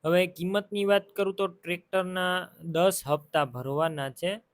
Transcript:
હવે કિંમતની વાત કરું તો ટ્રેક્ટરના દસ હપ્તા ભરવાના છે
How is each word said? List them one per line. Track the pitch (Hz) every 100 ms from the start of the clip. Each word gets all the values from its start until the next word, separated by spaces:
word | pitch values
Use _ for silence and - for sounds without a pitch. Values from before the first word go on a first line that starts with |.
હવે | 156 175 185 180
કિંમતની | 175 202 202 208 196
વાત | 202 196 -
કરું | 196 190
તો | 190
ટ્રેક્ટરના | 180 165 175 _ 190 185 185 185 185 - - 165 160
દસ | 185 185 139
હપ્તા | 147 - 156 139
ભરવાના | 123 127 139 160 151 135 123
છે | 175 214 _